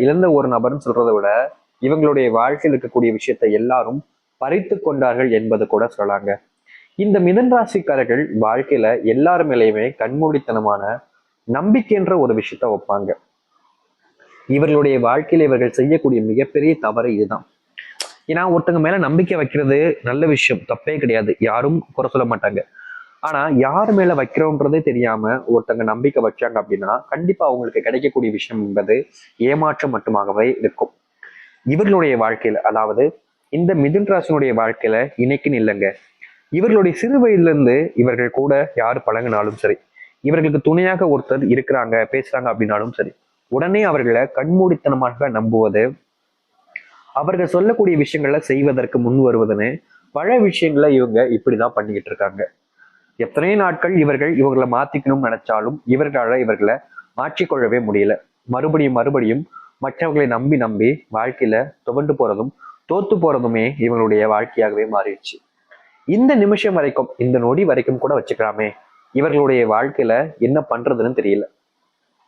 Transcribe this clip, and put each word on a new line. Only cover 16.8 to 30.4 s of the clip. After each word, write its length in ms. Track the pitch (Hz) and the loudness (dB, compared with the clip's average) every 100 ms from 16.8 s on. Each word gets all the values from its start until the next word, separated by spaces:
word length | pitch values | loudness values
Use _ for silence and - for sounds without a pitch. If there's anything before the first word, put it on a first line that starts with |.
| 110 | -2
தவறு 240 | 117 120 104 | -2 -2 0
இதுதான். 280 | 104 104 - _ _ - - - - - - | -2 -4 -12 _ _ -20 -20 -16 -16 -12 -4
ஏன்னா 100 | 160 185 | -2 0
ஒருத்தங்க 260 | 170 180 170 156 | 0 2 2 2
மேல 100 | 190 | 2
நம்பிக்கை 320 | 143 160 180 175 | 2 2 2 0
வைக்கிறது 360 | 135 151 135 139 165 - 120 | -2 0 2 2 2 0 -4
நல்ல 160 | 135 160 | 0 2
விஷயம், 280 | 139 131 110 - | 2 0 -2 -4
தப்பே 240 | 113 - 151 | -6 -6 -4
கிடையாது, 300 | 123 113 107 - 113 | 0 0 0 0 0
யாரும் 280 | 117 143 165 - - | 0 0 -2 -4 -6
குறை 120 | 131 | -4
சொல்ல 120 | 131 120 | -2 -2
மாட்டாங்க. 300 | 113 104 92 - - - - - _ 151 | -2 -2 -4 -8 -12 -20 -20 -20 _ -6
ஆனா 140 | 143 156 131 135 | -4 0 0 2
யார் 260 | 170 214 202 | 0 2 2
மேல 120 | 180 147 | 2 0
வைக்கிறோன்றதே 600 | 127 - 160 147 143 156 147 | -2 0 0 0 0 0 0
தெரியாம 460 | 120 120 110 110 127 - | 0 0 -2 -2 -2 0
ஒருத்தங்க 300 | 117 120 117 113 | 0 0 -4 -4
நம்பிக்கை 300 | 92 139 139 110 | -2 -2 0 -2
வச்சாங்க 320 | - 120 113 | -2 -4 -4
அப்படின்னா 320 | 104 98 98 123 - | -4 -4 -2 -4 -4
கண்டிப்பா 320 | 143 175 190 156 | -6 -4 -2 -2
அவங்களுக்கு 320 | 123 113 110 117 | -2 -4 -4 -2
கிடைக்கக்கூடிய 460 | 127 139 131 113 104 | -2 -2 -2 -2 -4
விஷயம் 240 | - 113 101 | -6 -6 -4
என்பது 300 | 101 101 120 - _ - - 120 | -2 0 0 -2 _ -16 -4 -2
ஏமாற்றம் 440 | 151 156 139 143 113 | 0 0 -2 -4 -4
மட்டுமாகவே 500 | - 104 101 101 | -2 -2 0 0